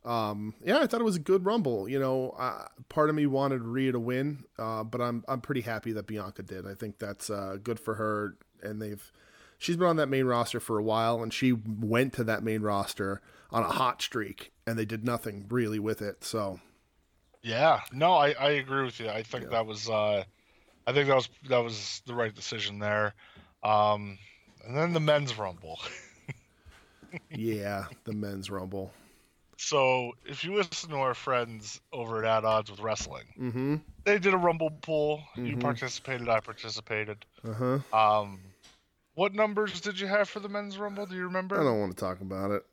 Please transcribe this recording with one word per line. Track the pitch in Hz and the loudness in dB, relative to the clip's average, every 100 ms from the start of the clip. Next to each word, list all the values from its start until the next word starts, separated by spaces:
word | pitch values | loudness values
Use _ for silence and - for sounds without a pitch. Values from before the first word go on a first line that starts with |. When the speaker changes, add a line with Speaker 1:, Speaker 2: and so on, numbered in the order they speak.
Speaker 1:
Um, | 117 117 107 104 107 - | 0 0 0 -2 -6 -6
yeah, | - 269 | 2 2
I | 285 | 4
thought | 233 | 2
it | |
was | 226 175 | 2 0
a | |
good | 151 190 | 2 2
Rumble. | 185 226 143 113 95 | 4 2 2 0 0
You | 135 | 0
know, | 131 131 127 - | 2 0 -2 -2
uh, | 127 104 - - - | -4 -4 -12 -18 -4
part | - 151 | 2 4
of | 156 | 4
me | 143 | 4
wanted | 135 139 131 | 4 2 0
Rhea | 117 127 131 | -2 0 2
to | 123 | 2
win, | 117 127 143 143 - - | 0 0 -2 -4 -12 -8
uh, | 113 110 | -4 -4
but | 113 120 | -4 -2
I'm, | 120 117 - | -2 -2 -4
I'm | 131 | -6
pretty | - 127 | -2 -4
happy | 117 110 117 | -2 -4 -4
that | 107 98 | -6 -6
Bianca | 107 95 - | -8 -8 -10
did. | 95 95 | -12 -10
I | 98 | -10
think | 98 110 - | -8 -10 -8
that's, | 104 101 - | -10 -8 -6
uh, | 101 95 98 | -4 -4 -6
good | 107 110 | -6 -4
for | - 107 | -4 -2
her, | 107 104 104 - _ _ | 0 0 -2 -8 _ _
and | 104 107 | -10 -6
they've, | 107 104 - _ - - - _ | -8 -8 -14 _ -20 -20 -20 _
she's | - 170 | -2 2
been | 180 | 4
on | 160 | 4
that | 139 | 2
main | 135 131 | 4 4
roster | 120 117 117 | 2 0 -2
for | - 110 | 0 0
a | |
while, | 107 110 113 117 | 2 2 4 2
and | 113 | -2
she | - 131 | 2 4
went | 117 107 107 107 117 135 | 4 0 -2 2 4 4
to | - | 2
that | 110 107 | 0 0
main | 110 110 | 0 0
roster | 104 101 98 - 98 101 - - - | 2 0 -2 -4 -4 -4 -10 -20 -4
on | 117 | -2
a | - | 0
hot | - 127 - | 2 0 0
streak, | - 120 95 - - _ - | -4 -4 -6 -10 -16 _ -4
and | 113 | -2
they | |
did | 107 113 | -2 -2
nothing | 120 117 113 101 101 | -2 -2 -4 -10 -2
really | 123 110 107 | 0 0 0
with | 107 107 | -2 -2
it, | 104 - | -4 -8
so. | - 113 98 90 - _ _ _ _ _ _ _ | -6 -2 -2 -6 -14 _ _ _ _ _ _ _
Speaker 2:
Yeah, | 113 113 156 120 - | -4 4 4 4 0
no, | 123 170 | 2 6
I, | 175 143 | 6 6
I | 117 143 | 4 2
agree | 147 131 139 | 2 0 -2
with | 127 - | -2 -4
you. | 113 | -4
I | 107 | -4
think | 113 127 | -6 -8
Speaker 1:
Yeah. | 120 | 0
Speaker 2:
that | 117 110 | 0 0
was, | 107 110 | -6 0
uh, | 110 107 101 95 _ _ _ _ _ - | 2 4 2 -2 _ _ _ _ _ 0
I | |
think | 139 139 | 2 6
that | |
was, | 135 123 - 135 | 4 4 -10 2
that | 123 | 2
was | 117 110 107 - - | 2 -6 -8 -10 -6
the | |
right | 120 113 | -2 -2
decision | 101 - 113 101 101 | -4 -8 -6 -6 -4
there. | 104 107 104 - - - - _ | 0 2 2 -2 -20 -20 -20 _
Um, | 107 107 104 104 104 98 101 - _ - 107 | 2 4 4 2 -4 -12 -20 -20 _ -20 -6
and | 135 | -2
then | 170 | 2
the | 165 | 2
men's | 151 147 139 110 | 4 4 2 -4
rumble. | 98 87 82 82 | -6 -6 -12 -10
<laughs> | - - - - - - _ _ - - _ _ - - _ | -10 -12 -18 -18 -16 -16 _ _ -20 -20 _ _ -18 -18 _
Speaker 1:
Yeah, | 143 113 107 101 101 98 - | -6 -4 -2 -4 -6 -8 -12
the | - | -8
men's | 107 104 98 95 | -6 -6 -8 -8
rumble. | 98 95 95 95 - - _ _ _ _ - | -8 -6 -6 -8 -12 -20 _ _ _ _ -8
Speaker 2:
So, | - 151 131 127 120 - - | 0 4 4 4 0 -8 -12
if | 143 | -8
you | 165 | -2
listen | 202 180 - 170 | 0 0 -4 -4
to | 143 | 0
our | 131 | 0
friends | 120 - 123 117 113 104 - _ | 0 0 0 0 -6 -12 -16 _
over | 135 113 110 | -8 -4 0
at | 110 110 | 2 4
At | |
Odds | 110 110 107 | 4 2 0
with | 98 | -6
Wrestling, | 110 107 - 62 - - | -4 -2 -4 -10 -14 -6
Speaker 1:
Mm-hmm. | 123 120 135 156 - - | -4 -2 0 -2 -4 -4
Speaker 2:
they | 202 208 | 2 4
did | 190 | 4
a | 190 | 6
rumble | 175 165 160 | 4 4 -2
pool. | 151 - 156 151 151 151 | -4 -2 2 2 0 -6
You | - | -6
Speaker 1:
Mm-hmm. | 123 123 | -4 0
Speaker 2:
participated, | 143 117 131 - - 127 117 | 0 0 -4 -6 -6 -4 2
I | 113 | 2
participated. | - 107 113 107 - 107 107 107 - _ 113 | 2 -12 -10 -10 -4 -4 -4 -8 -14 _ -8
Speaker 1:
Uh-huh. | 110 127 139 135 110 | -2 0 0 2 4
Speaker 2:
Um, | 107 107 101 98 95 _ - _ _ _ _ | 6 4 0 -12 -18 _ -20 _ _ _ _
what | 156 196 | -2 -2
numbers | 202 214 208 208 180 | 2 2 2 -2 -4
did | 208 190 | -6 -4
you | 196 | 0
have | 208 196 | 2 2
for | 214 | -2
the | 196 | -6
men's | 202 202 196 | -6 -6 -8
rumble? | 208 202 202 | -8 -6 -6
Do | 185 | -4
you | |
remember? | 180 185 185 196 | -2 -2 0 2
Speaker 1:
I | |
don't | 143 110 | 2 2
wanna | 98 | 0
talk | 90 95 92 | -2 -6 -4
about | 95 95 98 | -6 -4 0
it. | 101 - | -2 -4